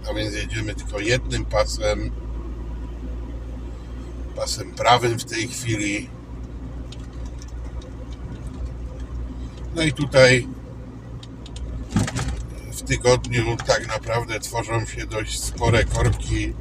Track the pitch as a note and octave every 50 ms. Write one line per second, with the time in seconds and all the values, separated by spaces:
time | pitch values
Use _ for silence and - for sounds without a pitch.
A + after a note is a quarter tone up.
0 | - - G2+ G#2+ A2 G#2 G#2 G#2 G#2 G2+ G#2 A2 G#2+ G#2 F#2+ F2+ - - G#2 G2+
1 | G2+ A2+ B2 B2+ - - B2 A#2 - - - G#2+ G#2+ - - - G#2+ G#2 G#2 G2+
2 | G#2+ - - - - - - - - - - - - - - - - - - -
3 | - - - - - - - - - - - - - - - - - - - -
4 | - - - - - - - - C#3 - - A2+ G2+ F#2 - - - A#2 A#2+ A#2+
5 | A#2+ A#2+ A#2 A2 - - A2+ A2+ A2 - - - - A#2 A2 G#2 G#2 G2+ G2+ G#2
6 | - - - - - - - - - - - - - - - - - - - -
7 | - - - - - - - - - - - - - - - - - - - -
8 | - - - - - - - - - - - - - - - - - - - -
9 | - - - - - - - - - - - - - - - E3 D#3+ D#3 B2+ -
10 | C#3+ B2+ - C3+ C3 B2+ B2+ B2+ A#2 - - - - - - - - - - -
11 | - - - - - - - - - - - - - - - - - - - -
12 | - - - - - - - - - - - - - - - - - - C3+ B2
13 | - B2 B2+ B2 A#2+ B2 A#2+ A#2+ A2 A#2 A#2+ A#2 - - A#2+ A2+ A#2+ A2+ A2 A2
14 | - A2+ A2+ A#2 A#2 A2+ A2+ G#2+ - - A#2+ A#2 A2 A2 A#2 A2+ A2 - - A2+
15 | A2 G#2+ A2 G#2+ G#2+ - - - - - - - A#2+ A#2 A#2 A2+ - - - -
16 | - A#2 - - - - - A2 G#2 A2 - -